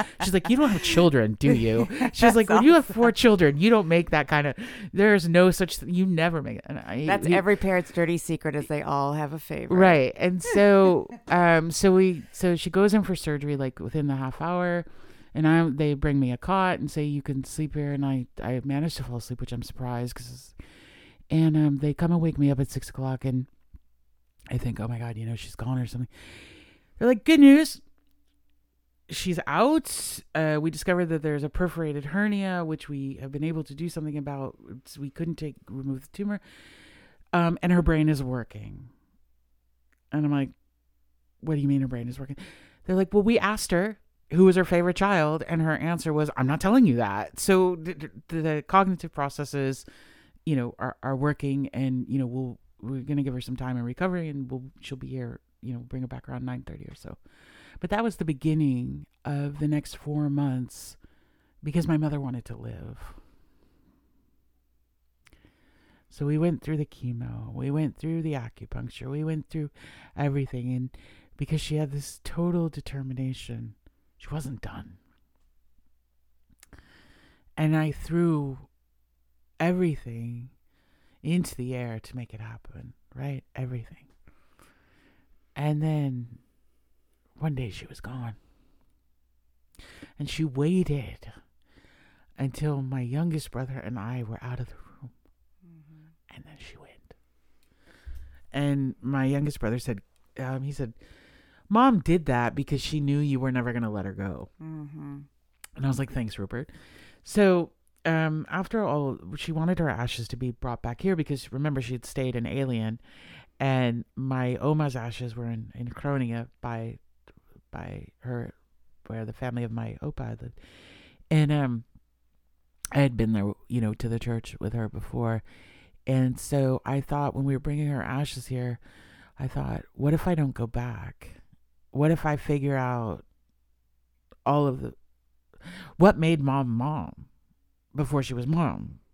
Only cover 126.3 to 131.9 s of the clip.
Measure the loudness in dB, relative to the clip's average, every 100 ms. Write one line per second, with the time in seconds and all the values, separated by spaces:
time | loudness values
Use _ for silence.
126.3 | -2 -2 0 2 0 -2 -6 -4 -2 -2
127.3 | -2 -2 -2 -4 -4 -2 -4 -4 -4 -6
128.3 | -8 -8 -6 -6 -8 -12 -20 -20 -20 -20
129.3 | -10 -8 -6 -6 -8 -10 -4 0 2 0
130.3 | 0 0 -2 -6 -6 -8 -8 -12 -16 -20
131.3 | -20 -20 -20 _ _ _